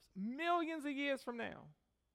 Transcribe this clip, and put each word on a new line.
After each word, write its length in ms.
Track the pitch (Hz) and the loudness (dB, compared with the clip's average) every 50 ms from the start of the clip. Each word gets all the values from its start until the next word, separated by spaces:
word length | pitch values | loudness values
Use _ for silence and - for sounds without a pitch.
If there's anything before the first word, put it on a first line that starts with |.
| - - - | -20 -12 -6
Millions 720 | 190 196 226 254 285 339 349 349 349 330 311 330 320 269 | -4 -2 -2 -2 2 4 4 4 4 4 2 -2 -2 -2
of 60 | 294 | -2
years 300 | 277 269 285 285 269 247 | 0 0 2 2 0 0
from 160 | - 254 240 | -2 -4 -4
now. 280 | 233 226 190 - - 117 151 - _ _ _ _ _ _ _ | -4 -4 -6 -6 -10 -12 -16 -20 _ _ _ _ _ _ _